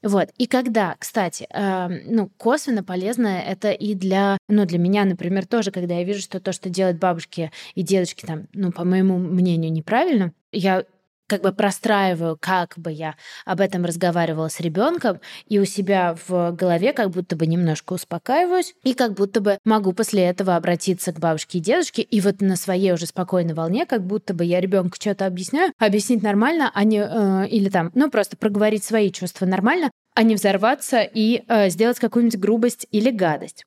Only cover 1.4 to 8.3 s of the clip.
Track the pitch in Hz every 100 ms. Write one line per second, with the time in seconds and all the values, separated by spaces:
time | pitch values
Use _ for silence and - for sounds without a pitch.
1.4 | - - 196 185 180 175 - 226 196 _
2.4 | 226 294 - 226 185 180 185 240 226 185
3.4 | - 190 214 - 208 196 185 190 196 196
4.4 | _ 208 196 175 175 202 196 180 170 190
5.4 | 185 240 196 190 175 175 180 202 - 190
6.4 | 185 180 190 180 190 175 185 175 - -
7.4 | 160 - - - 170 190 175 - -